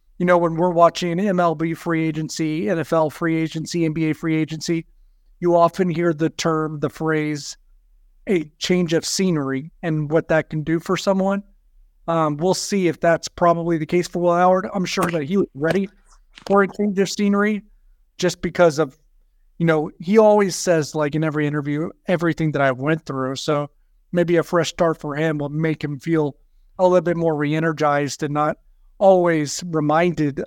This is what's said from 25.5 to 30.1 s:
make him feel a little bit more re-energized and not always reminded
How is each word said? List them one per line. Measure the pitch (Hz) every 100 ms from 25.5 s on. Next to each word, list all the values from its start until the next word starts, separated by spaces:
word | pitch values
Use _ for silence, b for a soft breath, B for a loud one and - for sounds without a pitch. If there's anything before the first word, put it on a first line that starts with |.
make | 151 160 151
him | 147 143
feel | 165 160 147 - _ _ _ -
a |
little | 180 180
bit | 170 170
more | 165 147
re-energized | 147 156 165 151 151 143 143 -
and | 151
not | 147 151 - _ _ _ -
always | 196 185 175 160 143 - 180
reminded | 160 151 156 180